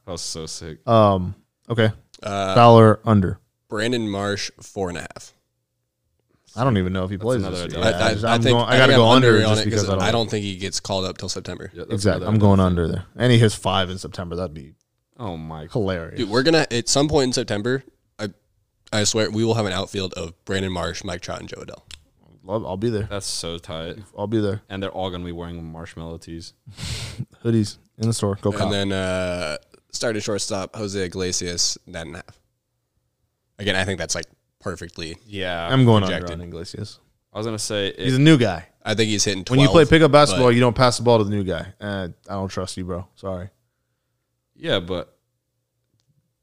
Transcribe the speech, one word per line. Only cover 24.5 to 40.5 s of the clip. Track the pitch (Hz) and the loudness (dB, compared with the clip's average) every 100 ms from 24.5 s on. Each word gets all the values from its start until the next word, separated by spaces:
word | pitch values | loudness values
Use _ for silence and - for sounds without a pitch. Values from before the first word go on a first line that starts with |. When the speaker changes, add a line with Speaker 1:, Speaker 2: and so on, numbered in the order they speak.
| 101 - | -4 -8
Speaker 1:
And | 95 | -10
they're | 98 | -8
all | - 95 | -6 -8
gonna | 90 90 | -8 -10
be | |
wearing | 85 85 85 | -10 -12 -12
marshmallow | 82 80 82 - 82 82 | -14 -14 -16 -14 -14 -14
tees. | - 82 - _ | -14 -16 -16 _
Speaker 2:
<laughs> | - 101 - - - - - _ | -20 -14 -12 -10 -12 -12 -14 _
Hoodies | 117 113 104 - _ - | -2 0 0 -6 _ -6
in | 113 | -4
the | |
store. | 113 101 98 | -2 -2 -2
Go | 104 | -4
Speaker 3:
And | 101 | -2
Speaker 2:
Cop. | 95 | -2
Speaker 3:
then, | 101 98 | -2 -2
uh, | 95 92 92 90 90 80 73 _ _ _ | -2 -2 -4 -4 -4 -6 -8 _ _ _
starting | - 127 107 | -6 -4 -4
shortstop, | 101 101 - 104 90 110 | -4 -6 -4 -6 -8 -8
Jose | 104 98 | -8 -4
Iglesias, | 92 90 90 87 90 87 - - - | -6 -4 -4 -4 -6 -4 -4 -4 -12
nine | 85 80 | -14 -12
and | 80 | -14
a | |
half. | - - _ _ _ _ _ _ _ _ _ _ _ - | -18 -20 _ _ _ _ _ _ _ _ _ _ _ -8
Again, | 101 92 | -2 -2
I | 95 | -2
think | 92 | -4
that's, | 80 85 | -6 -6
like, | 80 _ _ _ | -8 _ _ _
perfectly | 104 85 87 - 80 85 107 | -12 -12 -14 -14 -14 -14 -14
Speaker 1:
Yeah. | 101 90 85 85 | -8 -6 -6 0
Speaker 2:
I'm | 131 123 | 4 6
going | 110 | 6
under | 92 85 | 4 -2
Speaker 3:
projected. | 87 85 | -6 -10
Speaker 2:
on | 87 | -12
Iglesias. | 85 85 - 104 - _ _ _ | -12 -14 -12 -14 -16 _ _ _
Speaker 1:
I | 101 | -10
was | 113 | -8
gonna | 107 | -6
say | - 104 98 | -4 -4 -4
it | - | -4
Speaker 2:
He's | 117 131 | -2 4
a | |
new | 147 160 | 6 6
guy. | 110 80 - _ 104 | 4 -2 -12 _ -6
Speaker 3:
I | 104 | -2
think | 110 | 0
he's | 104 | 0
hitting | 107 95 90 | -2 -2 0
Speaker 2:
When | 131 | 4
you | 143 | 6
play | 165 | 6
Speaker 3:
twelve, | 147 | 6
Speaker 2:
pickup | 160 156 | 6 6
basketball, | 143 147 - | 6 6 4
Speaker 3:
but | 123 | 4